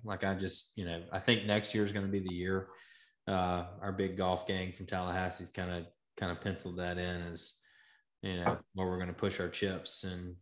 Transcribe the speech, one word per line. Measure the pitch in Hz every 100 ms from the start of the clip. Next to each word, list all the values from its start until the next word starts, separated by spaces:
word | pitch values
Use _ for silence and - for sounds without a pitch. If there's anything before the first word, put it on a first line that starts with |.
| 107
Like, | 95
I | 98 95
just, | 92 - - -
you | 87
know, | 85 87
I | 95
think | - 113 104
next | 104 104 107
year |
is | 101
gonna | 104 98
be | 101
the | 92
year. | 90 90 95 95 - - - - _ -
Uh, | 95 90 87 85 -
our | 98
big | 95 95 92
golf | 92 92 -
gang | 95 92
from | 87 92
Tallahassee's | 95 90 92 92 - 87
kinda, | - 90 87 82 - _ -
kinda | 92 85
penciled | 101 87 92 87
that | 87 87
in | 90 87 87
as, | 82 - - - - - _ _ _
you | 101 90
know, | 87 80 -
where | 95 92
we're | 90
gonna | 90
push | 85 101 90
our | 90
chips | - 98 92 - - 95
and, | 90 90 87